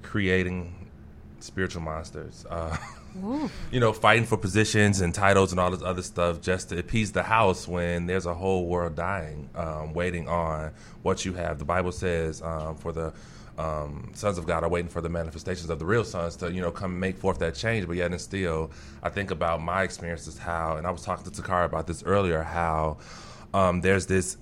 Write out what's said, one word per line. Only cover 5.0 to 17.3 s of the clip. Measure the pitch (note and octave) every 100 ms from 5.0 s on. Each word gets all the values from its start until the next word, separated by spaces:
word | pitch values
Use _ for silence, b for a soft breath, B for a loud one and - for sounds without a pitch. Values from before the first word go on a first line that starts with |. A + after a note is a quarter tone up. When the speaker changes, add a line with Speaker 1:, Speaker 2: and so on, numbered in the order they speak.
Speaker 1:
and | F2+
titles | E2 G2 G2 F#2+
and | F2+
all | F2+
this | F2+
other | F2+ F2+
stuff | F2+ - F2 E2
just | - F#2 -
to | F2
appease | F2+ A#2 G#2+
the | F2+
house | F2 A2 G#2+ F#2 -
when | F2 E2+ F2 F2
there's | F#2 F2
a |
whole | E2+ F#2+ F#2+ F2
world | F2 F2 D#2
dying, | E2+ G2 D#2 D#2 C2+
um, | - E2 D#2 D#2
waiting | D#2+ F2+ F2 E2
on | F2 E2 D#2 D#2 - B B
what | - F#2
you | G2
have. | F2+ E2+ E2
The |
Bible | D2+ F2 F2+
says, | F2 F#2 E2+ D#2+ D2+
um, | D#2+ D#2+ D#2 D#2
for | E2
the, | D#2+ D#2+ - B B B -
um, | D#2+ D2+ D2 D2 D#2+
sons | - G#2 F#2
of | D#2+
God | E2
are | E2
waiting | F2 E2+
for | F2
the | E2
manifestations | E2+ D#2+ D#2+ D#2+ F#2 E2+
of | E2
the | E2
real | A2+
sons | G#2+ F#2 E2+ D#2+
to, | -
you | F2+
know, | F2
come | E2+ F#2+ F2+
make | F#2 F#2
forth | G2